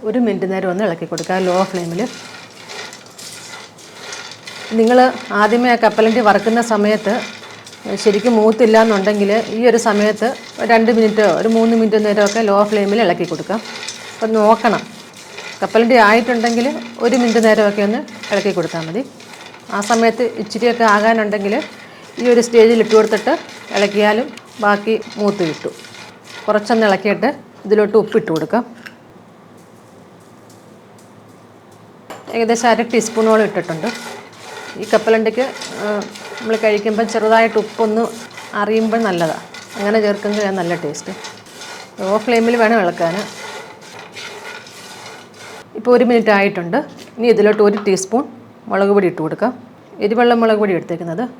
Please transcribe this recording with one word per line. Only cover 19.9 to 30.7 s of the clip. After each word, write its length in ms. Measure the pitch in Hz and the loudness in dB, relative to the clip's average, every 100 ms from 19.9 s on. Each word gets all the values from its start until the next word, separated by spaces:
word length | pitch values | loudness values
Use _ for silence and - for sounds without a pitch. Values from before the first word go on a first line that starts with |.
സമയത്ത് 340 | 226 226 226 233 - | 2 2 2 -4 -4
ഇച്ചിരിയൊക്കെ 440 | 208 226 240 233 226 208 | -8 -2 -2 2 4 4
ആകാനുണ്ടെങ്കിൽ 600 | 214 226 208 208 196 226 302 - - - - - | 4 2 0 -2 -2 -4 -6 -16 -20 -20 -18 -4
ഈ 40 | 240 | 2
ഒരു 100 | 240 233 | 4 4
സ്റ്റേജിൽ 340 | 233 220 226 | 6 6 6
ഇട്ട് 100 | 202 214 | 4 4
കൊടുത്തിട്ട് 360 | 214 208 226 320 - - - - | 4 0 -2 -4 -6 -18 -8 -2
ഇളക്കിയാലും 500 | 202 202 208 214 269 - - - | -2 2 2 0 -4 -10 -20 -4
ബാക്കി 320 | 208 202 208 220 - - | 0 0 0 -4 -4 -2
മൂത്ത് 240 | 208 - 170 | -2 0 -4
കിട്ടും. 240 | 143 - - - - - - - - - | -4 -10 -12 -20 -20 -20 -20 -20 -12 -2
കുറച്ചൊന്ന് 380 | 208 208 226 220 | -2 0 2 2
ഇളക്കിയിട്ട് 420 | 190 208 185 220 294 - - 196 | 2 0 0 -2 -4 -14 -16 0
ഇതിലോട്ട് 300 | 214 208 214 | 2 4 2
ഉപ്പിട്ട് 260 | 214 220 - | 2 -2 -2
കൊടുക്കാം. 300 | 160 156 226 240 - - - - - - - - - - - - - - - - - - - - | -4 -2 -2 -4 -16 -20 -20 -20 -20 -20 -20 -20 -20 -20 -20 -20 -20 -20 -20 -20 -20 -20 -20 -20